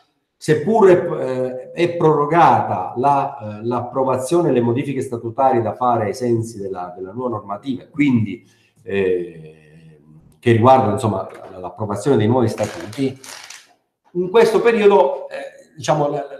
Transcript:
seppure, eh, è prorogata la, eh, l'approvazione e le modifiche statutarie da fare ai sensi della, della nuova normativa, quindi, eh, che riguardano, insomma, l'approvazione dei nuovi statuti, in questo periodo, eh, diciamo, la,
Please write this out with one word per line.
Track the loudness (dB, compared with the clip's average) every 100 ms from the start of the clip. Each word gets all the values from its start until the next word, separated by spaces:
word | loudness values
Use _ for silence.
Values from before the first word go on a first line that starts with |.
| _ _ _ _
seppure, | -2 0 2 4 6 6 2 -4
eh, | -4 -4 -6 -8 -10
è | -4 -2 2
prorogata | 2 2 2 4 4 4 0 -4 -6 -2
la, | 0 2 -2 -6 -12 -10
eh, |
l'approvazione | -6 -6 -6 -4 -2 -2 0 0 2
e |
le | 2
modifiche | 0 0 -4 -6
statutarie | -6 -8 -8 0 0 2
da | -2 -2
fare | -2 0 -2
ai | -4
sensi | -2 -2 -4 -8
della, | -12 -10 -12 -12
della | -14
nuova | -8 -6
normativa, | -6 -8 -10 -8 -10 -8
quindi, | -2 2 2 0 -6 _ _ _ _
eh, | -6 -2 0 0 -4 -14 -20 -20 -20 -20 -20 -20 _ -20 -20 _
che | 2
riguardano, | 4 6 6 4
insomma, | 0 -2 -4 -8 -14 -20 -16
l'approvazione | -14 -10 -8 -4 0 2
dei | 4
nuovi | 2 2
statuti, | -2 -6 -6 -12 -6 -6 -6 -18 -20 -20 -20 _ _ _ _ _
in | -6 0
questo | 4 4 4
periodo, | 2 4 6 6 4 0 -10
eh, | -12 -14 -16 -20 -10
diciamo, | -2 0 0
la, | -2 -8 -14